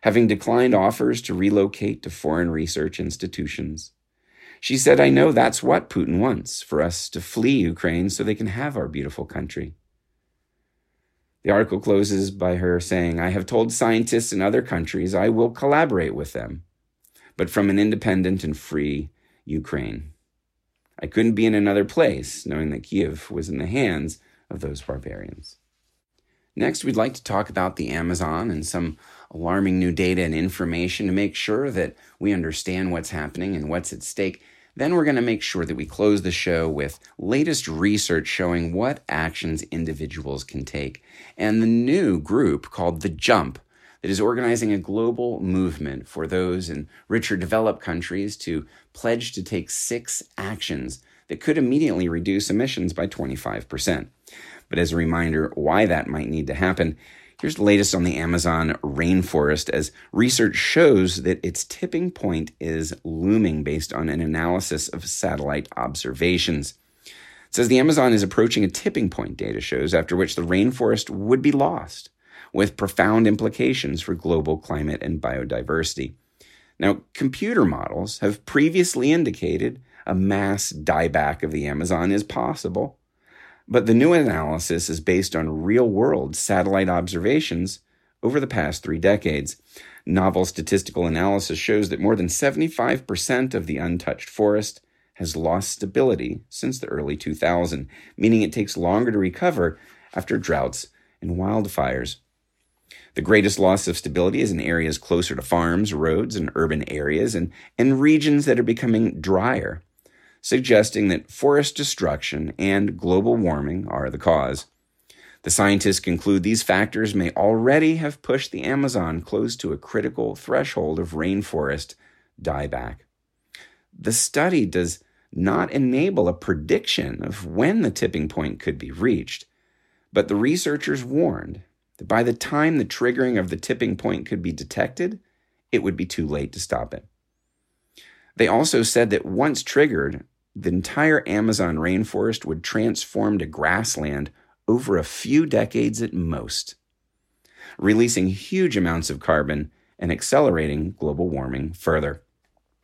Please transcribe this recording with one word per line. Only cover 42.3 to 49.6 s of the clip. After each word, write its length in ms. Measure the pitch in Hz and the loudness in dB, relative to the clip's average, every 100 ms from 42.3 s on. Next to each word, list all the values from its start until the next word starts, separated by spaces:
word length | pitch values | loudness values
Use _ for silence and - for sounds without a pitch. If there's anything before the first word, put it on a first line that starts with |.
| 110 110 69 - | 2 2 0 -6
called 320 | - 87 82 | -4 -2 -2
The 80 | 95 | -4
Jump 480 | 76 - 107 67 65 - _ _ _ | -2 4 4 2 -6 -20 _ _ _
that 80 | 90 | -4
is 100 | 95 | 0
organizing 520 | 110 120 123 117 113 | 2 2 0 0 0
a 60 | 101 | -2
global 600 | 85 104 113 117 120 - | -2 0 0 0 -4 -2
movement 680 | 92 92 92 73 73 67 64 | -2 0 0 -2 -8 -8 -10
for 200 | - 78 | -8 -4
those 420 | 90 90 90 87 | -2 0 -2 -4
in 200 | 73 76 - - | -8 -10 -16 -4
richer 280 | 113 - 98 | -2 0 -4
developed 460 | 87 110 110 - | 0 2 2 -2
countries 540 | - 82 - 90 101 - | -4 -6 -4 -6 -6 -8
to 300 | - 78 73 - _ | -6 -6 -8 -18 _
pledge 400 | - 117 117 117 | -6 -2 -2 -4
to 100 | - | -10
take 280 | 90 95 | -6 -6